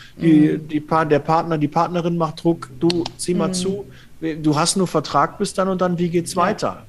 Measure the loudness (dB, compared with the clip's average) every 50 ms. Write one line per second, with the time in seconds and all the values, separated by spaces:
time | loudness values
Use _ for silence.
0 | -20 -20 -8 0 4 6 6 8 6 6 2 0 -4 -4 -4 -6 -2 0 2 2
1 | 2 4 2 2 2 2 2 2 2 0 0 0 0 0 0 0 0 0 0 -2
2 | -2 -2 -2 -2 -2 -4 -4 -2 0 0 0 0 -4 -14 -6 -2 -2 0 0 0
3 | -4 -6 -8 -8 -4 -2 -2 0 0 -2 -2 -4 -4 -4 -4 -6 -8 -12 -18 -20
4 | -20 -20 -14 -8 -8 -6 -6 -2 0 0 2 2 2 0 0 0 0 0 0 -2
5 | -2 0 2 2 2 0 0 -4 -6 -4 -2 -2 -2 0 0 0 0 0 0 0
6 | -2 0 0 -2 -2 -2 -2 -2 0 0 -2 -2 -4 -6 -6 -8 -14